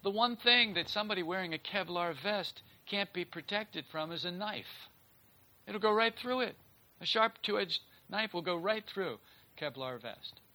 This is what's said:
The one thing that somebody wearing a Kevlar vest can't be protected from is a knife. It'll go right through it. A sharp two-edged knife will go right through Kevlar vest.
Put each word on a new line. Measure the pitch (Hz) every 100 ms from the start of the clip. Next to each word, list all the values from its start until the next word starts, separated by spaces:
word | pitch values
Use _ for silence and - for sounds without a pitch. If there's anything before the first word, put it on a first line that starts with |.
The | 196
one | 202 240 240
thing | 240 240 226 175
that | 160
somebody | 208 214 196
wearing | 165 190 180
a | 156
Kevlar | - 202 175 175 175 147
vest | 180 208 175 - - - -
can't | 202 196
be | 180 170
protected | 170 - 208 214 170 147
from | 160 156
is | 170
a | 165
knife. | 175 208 202 - - - - _ - - - - - -
It'll | 214
go | 214
right | 214 226 220
through | 247 254
it. | 240 - - _ _ _
A | 175
sharp | 226 220 -
two-edged | - 208 190 - - - -
knife | 196 214
will | 175
go | 165 175
right | 180 220 -
through | 196 180 107 - - - -
Kevlar | 151 135 131 123
vest. | 113 101 - - _